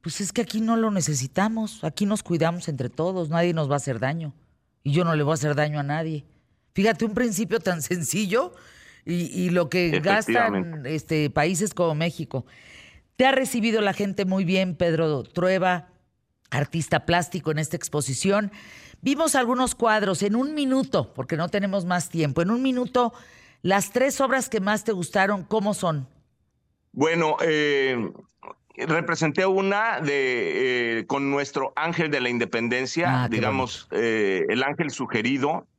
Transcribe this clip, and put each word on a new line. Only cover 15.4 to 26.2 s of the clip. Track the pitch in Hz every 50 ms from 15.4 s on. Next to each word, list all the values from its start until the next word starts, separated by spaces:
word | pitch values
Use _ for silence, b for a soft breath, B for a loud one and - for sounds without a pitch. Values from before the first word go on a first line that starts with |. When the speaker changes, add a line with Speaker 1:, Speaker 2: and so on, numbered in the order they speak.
| 175 185 190 190 185 185 180 170 - - _ _ _ _ _ _ _ _ _ _ _ _
Speaker 1:
artista | - 135 143 - - 165 151 - 170 151 -
plástico | - 170 175 170 - - 175 - 156
en | 151 151
esta | 156 151 -
exposición. | 165 - - - 151 139 - 131 - - 190 196 208 214 202 B B B B B B B B B B
Vimos | - 262 285 294 330 311 -
algunos | 269 247 226 254 247 262 240 -
cuadros | - 233 226 214 214 202 196 185 135
en | 196 202 208
un | 240 269 294 311
minuto, | 302 285 262 262 269 262 269 - 170 120 - -
porque | - 127 - 170
no | 151 170
tenemos | 175 - 202 196 196 190 202 170
más | 180 180 175 165 -
tiempo. | - 165 156 143 127 170
En | 170 185
un | 226 247
minuto, | 262 262 254 247 247 - - 247 247 226 B B B B B B B B B B
las | - 175 190 202 - -
tres | - 247 254 285 262 -
obras | 269 240 262 262 - -
que | - 214
más | 190 208 208 208 -
te | -
gustaron, | 214 180 170 - - 202 190 190 175 190 170
¿cómo | - 214 220 202 208 202
son? | - - 170 156 143 131 - _ _